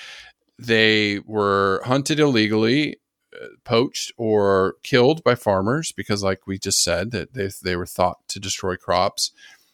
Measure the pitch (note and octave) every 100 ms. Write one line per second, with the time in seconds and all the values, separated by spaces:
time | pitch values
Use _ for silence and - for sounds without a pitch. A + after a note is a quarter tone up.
0 | - - - _ _ - A#2+ A2+ A2 G#2+
1 | G#2 G2+ - G#2+ G2+ G2 G2 F#2+ A#2+ C3
2 | C#3 D3 D3 A#2+ G#2+ G#2+ A2 C3+ D3 -
3 | _ _ _ - A#1+ - - A2+ C3 -
4 | - - A2+ G#2+ G2+ F#2+ F#2+ - - B2
5 | B2 D#3+ - A#2+ - G2 G2 C#3+ D#3+ -
6 | G2 G2+ G2 F#2+ - F#2+ G2 G2 - E2+
7 | G2+ A2 D#2+ - G2 - F#2 F2+ F2 -
8 | F2+ - - - G#2 - F#2+ F2+ - F2
9 | F#2+ - - - - - _